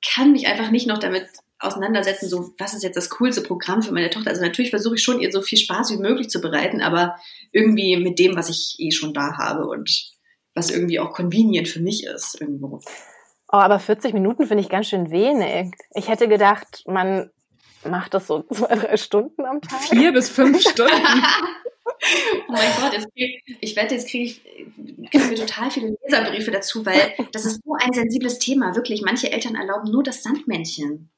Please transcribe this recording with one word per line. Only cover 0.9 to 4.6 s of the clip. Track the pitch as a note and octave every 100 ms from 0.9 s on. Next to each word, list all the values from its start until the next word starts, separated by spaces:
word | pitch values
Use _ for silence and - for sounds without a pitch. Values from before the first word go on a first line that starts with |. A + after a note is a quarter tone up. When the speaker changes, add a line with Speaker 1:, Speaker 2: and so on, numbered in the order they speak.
| G#3+
Speaker 1:
damit | G3 F#3 F#3+ - _ _
auseinandersetzen, | G3 G3 G3 G#3+ F#3+ G3 F#3+
so, | F3+ F3 -
was | G3+
ist | G#3
jetzt | F#3+ F3+
das | F3
coolste | - B3 A#3
Programm | - F3+ - G3
für | A3
meine | F3 E3+
Tochter? | F#3 A3
Also | F3
natürlich | F3 F3